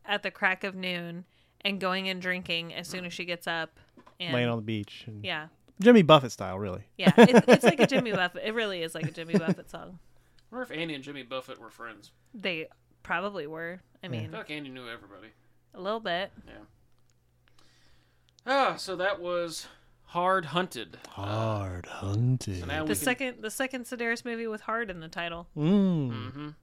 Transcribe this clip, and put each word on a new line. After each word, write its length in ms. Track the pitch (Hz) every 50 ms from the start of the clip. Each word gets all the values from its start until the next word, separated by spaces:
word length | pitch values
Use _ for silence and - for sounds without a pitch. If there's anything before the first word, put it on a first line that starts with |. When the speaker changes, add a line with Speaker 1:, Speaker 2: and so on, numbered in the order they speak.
| _
Speaker 1:
at 180 | - 202 202 -
the 80 | 190
crack 320 | - - 208 190 185 185 -
of 120 | 202 185
noon 500 | 185 185 180 180 175 170 170 170 175 180 - _ _ _ _ _ _
and 200 | - 202 196 185
going 260 | 190 185 185 190 190
and 140 | 190 185 185
drinking 520 | 180 180 180 180 180 - 170 165 165 165 -
as 140 | - 175
soon 160 | - 185 185 180
as 60 | 175
she 140 | 170 - 175
gets 200 | 175 175 170 -
up. 300 | 180 170 165 160 160 _ - - _ _ - - - _ _
And 120 | 180 - 131
Speaker 2:
Laying 140 | 123 120
on 100 | 120 117
the 60 | 117 104
beach. 400 | 110 110 107 101 - - - -
And 180 | 123 107 104 107
Speaker 1:
yeah. 220 | 185 170 156 156 - - _ _ - _ -
Speaker 2:
Jimmy 200 | 185 233 247 220
Buffett 300 | 170 139 156 147 131 117
style, 260 | - - 101 92 92 95
really. 240 | 104 98 90 101 - - _
Speaker 1:
Yeah, 140 | - 185 190 -
it's, 280 | - 226 240 247 226 -
it's 160 | - 240 - -
like 140 | 220 330 277
a 60 | 226
Speaker 2:
<laughs> 0 |
Speaker 1:
Jimmy 240 | - - - 254 226 208
Buffett. 300 | 190 180 180 - 180 -
It 80 | 220 220
really 300 | 233 220 208 190 175 160
is 120 | 165 160
like 100 | 165 160
a 60 | -
Jimmy 260 | 156 170 165 165 165
Buffett 320 | 190 165 180 175 - - -
song. 300 | - 165 165 170 185 170 - - - - _ _ _ - _ _
Speaker 3:
I 40 | 220
wonder 180 | 254 247 - 139
if 40 | 156
Andy 160 | 170 165 151
and 80 | 135 131
Jimmy 200 | 143 143 139 123
Buffett 360 | 117 131 131 127 - 127 -
were 100 | 117 110
friends. 420 | - - 117 117 107 101 107 - _ _ _ _ -
Speaker 1:
They 340 | 220 190 196 175 156 160 - - _ _ _ _ _ -
probably 420 | - 185 170 190 208 202 185 147
were. 340 | 147 160 160 165 170 180 180 - _ _ _
I 60 | -
Speaker 2:
Yeah. 40 | 180
Speaker 1:
mean, 100 | 131 110
Speaker 3:
I 60 | 110 104
feel 80 | 104 220
like 120 | - -
Andy 180 | 151 151 147 135
knew 180 | 127 131 123 117
everybody. 380 | 117 113 104 98 101 92 101 110 - _ _ _ _ _ _ _ -
Speaker 1:
a 40 | 202
little 180 | 180 196 220 226
bit. 320 | 220 190 170 175 196 - - - -
Speaker 3:
Yeah. 60 | - 113 107 107 - _ _ _ _ _ _ _ _ _ _ _ _ _ _ _ _ _ - - - _ _ _ - - _ _ _ _ _ _ _ _ - _
Ah, 300 | 240 262 277 262 196 165
so 180 | 156 - 196 185
that 240 | 175 180 196 196 -
was 460 | 175 175 175 175 175 165 156 - - - - - _ _ _ _ _
Hard 400 | - - 175 180 185 190 190 165
Hunted. 520 | 143 139 175 185 - - 127 104 82 - - -
Uh, 40 | - - -
Speaker 2:
Hard 640 | 98 98 104 110 113 110 107 104 98 95 90 90 -
Hunted. 760 | - - - - 98 101 110 120 127 131 123 - 110 95 90
Speaker 3:
so 40 | 87
now 180 | - 147 156 156
we 60 | -
Speaker 1:
The 60 | 302
Speaker 3:
can 80 | 302 302
Speaker 1:
second, 380 | 269 247 - 277 254 247 -
the 100 | 214 214
second 340 | - - 262 254 - 254 233
Sedaris 400 | - 254 226 240 233 233 233 -
movie 220 | 240 233 226 233
with 140 | 226 214 214
hard 280 | - - 220 226 233 196
in 100 | 180 170
the 60 | 160
title. 400 | 160 - 180 170 170 170 170 175 - -
Speaker 2:
Mm. 520 | 151 147 165 202 202 196 190 175 156 139 123
Speaker 3:
Mm-hmm. 380 | 113 110 104 104 110 143 151 151 151 -